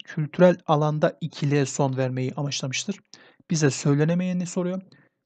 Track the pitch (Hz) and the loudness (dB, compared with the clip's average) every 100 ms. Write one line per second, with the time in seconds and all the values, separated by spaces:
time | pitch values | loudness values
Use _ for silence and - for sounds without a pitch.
0 | - - 143 - 180 175 - 151 151 151 | -10 -6 -2 4 4 4 0 0 0 0
1 | 160 - 170 - 143 143 135 - 139 127 | 0 -2 -10 -4 0 2 0 0 -2 0
2 | 131 127 127 - 143 - 139 - - - | -2 -2 -4 -4 -6 -6 -6 -6 -6 -10
3 | _ - - _ - 160 147 - 151 143 | _ -20 -20 _ -4 2 2 2 2 2
4 | 156 175 185 180 175 196 175 190 - _ | 2 0 -2 -4 -4 -4 -4 -4 -10 _
5 | _ _ | _ _